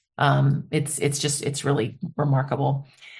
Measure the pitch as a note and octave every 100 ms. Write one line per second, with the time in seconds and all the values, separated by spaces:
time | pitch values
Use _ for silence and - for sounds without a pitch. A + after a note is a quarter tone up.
0 | _ - C#3+ C#3 C#3 C#3 - D3+ - -
1 | C#3+ C#3 D3+ - - - C#3+ C#3 A#2 -
2 | - - D3 C3+ C3+ B2+ C3+ C#3 - -
3 | -